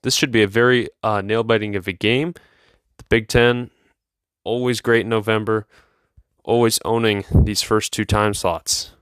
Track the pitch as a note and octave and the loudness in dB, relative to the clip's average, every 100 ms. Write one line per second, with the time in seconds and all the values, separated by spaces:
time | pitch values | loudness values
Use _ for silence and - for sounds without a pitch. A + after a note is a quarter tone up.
0 | B2+ - C#3+ A2+ G#2 G#2+ B2 B2 A2 _ | -2 -2 0 2 2 2 2 2 -2 _
1 | A2 G#2 G2 A2+ A2+ A2+ G#2 G2+ F#2 F2+ | -2 -2 -2 -2 0 0 0 -6 -6 -4
2 | G#2 B2 D#3+ E3+ _ _ _ _ _ _ | -2 0 -2 -8 _ _ _ _ _ _
3 | - A#2 G#2+ B2 A#2+ B2 A#2+ _ _ _ | -2 -2 2 2 4 2 -6 _ _ _
4 | _ _ _ _ - A#2+ B2 A#2 - A#2 | _ _ _ _ -6 -2 -2 -2 2 2
5 | G#2 A2+ G#2 G#2+ G#2+ A2 G#2 _ _ _ | 2 -2 0 -2 0 -4 -4 _ _ _
6 | _ _ _ _ - A#2 A#2 - - A2+ | _ _ _ _ -2 2 2 0 -2 -2
7 | A2+ G2+ - - G#2+ G2+ - A2 - - | 0 -2 0 2 2 -2 -2 -2 -2 -6
8 | G#2+ G#2+ G#2+ G2+ F#2+ E2 - - - _ | -2 0 0 0 -4 -4 -6 -6 -8 _